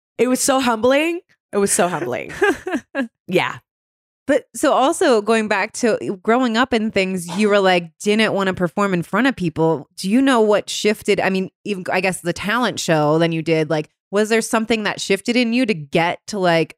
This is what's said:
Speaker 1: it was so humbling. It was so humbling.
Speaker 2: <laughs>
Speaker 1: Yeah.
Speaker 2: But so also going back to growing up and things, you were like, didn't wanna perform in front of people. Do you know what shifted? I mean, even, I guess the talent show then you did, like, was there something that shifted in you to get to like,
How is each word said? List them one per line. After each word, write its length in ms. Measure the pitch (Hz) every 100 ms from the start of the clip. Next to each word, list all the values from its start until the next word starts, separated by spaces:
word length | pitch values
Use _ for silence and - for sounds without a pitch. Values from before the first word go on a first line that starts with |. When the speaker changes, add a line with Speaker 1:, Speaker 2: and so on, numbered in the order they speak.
| _ -
Speaker 1:
it 100 | 247
was 120 | 254
so 200 | - 254
humbling. 600 | 233 226 247 277 320 339 _ _ _
It 40 | 202
was 140 | 202
so 160 | - 180
humbling. 440 | 160 120 113 65 -
Speaker 2:
<laughs> 40 | 403 311 - 330 - 277 240 _ -
Speaker 1:
Yeah. 320 | 175 127 - _ _ _ _ _ _ -
Speaker 2:
But 200 | 277 - -
so 160 | 294
also 480 | 208 269 339 339 226
going 260 | 208 226 214
back 260 | 208 214
to 460 | - 233 196 123 196
growing 320 | 214 240 254 220
up 180 | 262
and 200 | 226 214
things, 340 | 202 190 190 170 175
you 120 | 214
were 100 | 202
like, 320 | 190 180 170 _
didn't 340 | 208 208 220
wanna 200 | 185 190
perform 400 | 180 175 - 202
in 100 | 180
front 240 | 160 196 269
of 80 | -
people. 540 | 175 151 165 160 - -
Do 120 | 190
you 120 | 233
know 200 | 269 240
what 280 | 214 202 -
shifted? 500 | - 214 208 - 202
I 100 | 190
mean, 200 | 190 185 _ 202
even, 180 | 196 180
I 100 | 180
guess 200 | 185 175
the 120 | 170
talent 460 | 165 190 233 233 131
show 380 | - 160 151 160
then 140 | 165
you 100 | 160
did, 280 | 156 160 156
like, 200 | 156 156 _ _
was 200 | 196 214
there 120 | 226
something 420 | 220 226 220 226
that 160 | 202 -
shifted 340 | - 190 - 247
in 180 | 240
you 120 | 240 254
to 80 |
get 460 | 175 143 175 170 - -
to 100 | 208
like, 380 | 180 165 160